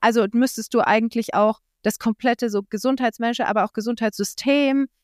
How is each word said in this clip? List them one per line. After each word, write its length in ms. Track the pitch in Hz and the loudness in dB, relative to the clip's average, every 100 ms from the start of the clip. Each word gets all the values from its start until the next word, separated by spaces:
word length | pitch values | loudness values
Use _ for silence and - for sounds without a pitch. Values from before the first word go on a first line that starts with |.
Also 260 | 226 233 202 | 2 2 2
müsstest 420 | 233 254 - 220 | 2 0 -2 -2
du 60 | 240 | 0
eigentlich 540 | - 214 226 233 220 | 2 2 0 -2 -2
auch 260 | - 214 220 _ _ | 2 2 0 _ _
das 160 | - - | -4 -2
komplette 500 | 233 214 254 233 240 | -2 -2 -2 0 -2
so 120 | 202 | -2
Gesundheitsmanagement, 840 | 202 214 247 269 247 - 233 240 240 | -4 -4 -2 0 -2 -2 -4 -2 -2
aber 140 | 208 | 0
auch 80 | 185 | -2
Gesundheitssystem 1120 | - 214 240 226 - 202 - 262 285 277 269 269 _ | -2 -6 -2 -2 -2 -6 -4 0 2 2 0 -2 _